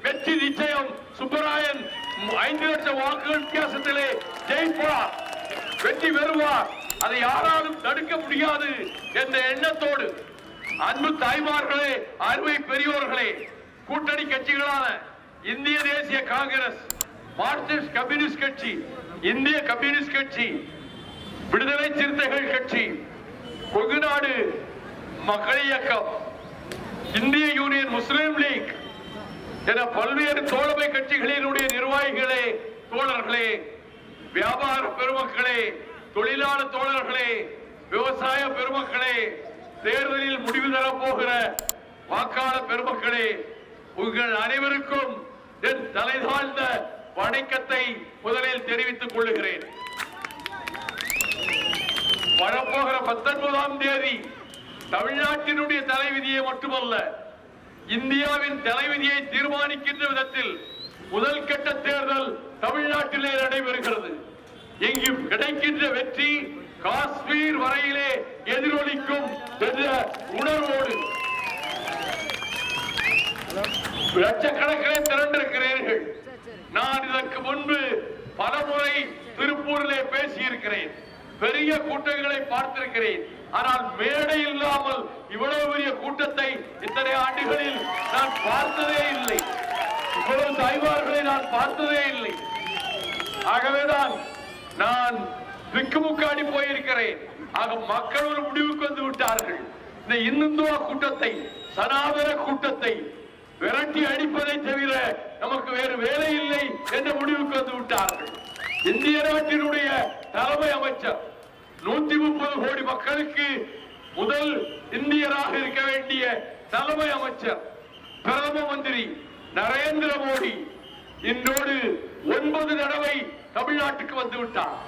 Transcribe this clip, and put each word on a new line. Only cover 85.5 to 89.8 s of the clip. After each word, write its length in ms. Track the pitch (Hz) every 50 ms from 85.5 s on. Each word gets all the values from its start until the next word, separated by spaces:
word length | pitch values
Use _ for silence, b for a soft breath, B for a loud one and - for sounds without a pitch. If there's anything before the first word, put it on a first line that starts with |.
| 302 294 294 294
பெரிய 180 | 294 285 285 269 247 - -
கூட்டத்தை 440 | 240 277 285 294 285 285 269 269 262 254 - - - - - -
இத்தனை 260 | - 226 262 269 262 269 262 254
ஆண்டுகளில் 560 | 262 254 254 277 - - 294 285 277 269 262 220 - - - - 240 -
நான் 180 | 262 269 269 269 - 196
பார்த்ததே 560 | 214 240 277 285 294 294 302 302 294 302 294 294 285 277
இல்லை, 240 | 262 254 - 415 - - - - - - - - -